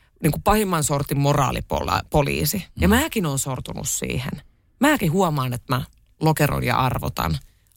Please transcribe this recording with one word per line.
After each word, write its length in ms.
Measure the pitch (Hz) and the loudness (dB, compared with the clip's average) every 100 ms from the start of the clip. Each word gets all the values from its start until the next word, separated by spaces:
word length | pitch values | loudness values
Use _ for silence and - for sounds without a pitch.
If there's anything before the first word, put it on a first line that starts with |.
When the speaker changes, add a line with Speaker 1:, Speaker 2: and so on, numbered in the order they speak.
| _ - | _ -2
Speaker 1:
niin 80 | 156 | -2
kuin 120 | 156 | 0
pahimman 400 | 202 214 196 165 | 2 2 2 0
sortin 360 | 139 139 - 143 | 0 -2 -2 0
moraalipoliisi. 1500 | 143 143 127 120 - 71 - 95 - 151 71 71 156 196 - - | 2 2 0 -2 -4 -4 0 -2 0 0 0 0 -2 -4 -6 0
Ja 80 | 180 | 4
Speaker 2:
Mm. 80 | 240 | 4
Speaker 1:
mäkin 300 | 311 226 156 | 2 0 -2
oon 140 | 135 | -2
sortunut 500 | 139 131 - - - | -4 -6 -8 -8 -6
siihen. 420 | - - 87 131 - - _ _ - | -6 -4 -4 -6 -10 -14 _ _ 0
Mäkin 320 | 285 269 170 | 2 2 2
huomaan, 420 | 185 175 147 127 | 2 0 0 -4
että 220 | 120 - 127 | -6 -4 -4
mä 60 | - _ _ - | -4 _ _ -2
lokeroin 440 | 156 156 143 139 | 0 2 2 0
ja 140 | 123 117 | 0 2
arvotan 600 | 131 127 151 - - 147 - _ _ | 0 0 -4 -2 -2 -2 -8 _ _